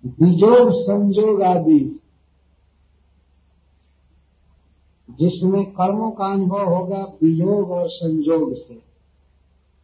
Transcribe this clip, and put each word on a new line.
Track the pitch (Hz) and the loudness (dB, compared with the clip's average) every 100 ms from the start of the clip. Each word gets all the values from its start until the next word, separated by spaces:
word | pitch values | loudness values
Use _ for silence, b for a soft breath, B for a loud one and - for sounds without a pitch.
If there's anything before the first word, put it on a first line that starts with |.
| 127 | -14
वियोग | - 170 170 208 247 240 | 2 4 6 6 6 6
संयोग | 165 165 202 202 190 214 202 | 2 0 0 0 2 0 2
आदि, | 185 175 156 151 131 - _ _ _ _ _ _ _ _ _ _ _ _ _ _ _ _ _ _ _ _ _ _ _ _ _ _ _ _ _ _ - | 2 0 4 2 2 -10 _ _ _ _ _ _ _ _ _ _ _ _ _ _ _ _ _ _ _ _ _ _ _ _ _ _ _ _ _ _ -20
जिसमें | 123 170 180 185 196 196 | -4 -4 -2 -2 -2 -4
कर्मों | - 185 208 226 | -4 -4 -2 -6
का | 208 196 | -6 -6
अनुभव | 196 185 202 | -4 -4 -4
होगा | 196 180 185 190 | -2 -4 -4 -8
वियोग | 190 - 160 165 185 208 180 | -10 -2 0 0 0 -2 -2
और | 180 170 | -4 -6
संयोग | - 165 160 147 160 139 - | -6 -4 -4 0 -2 -2 -8
से। | - 117 _ _ _ _ _ _ _ _ _ _ | -16 -20 _ _ _ _ _ _ _ _ _ _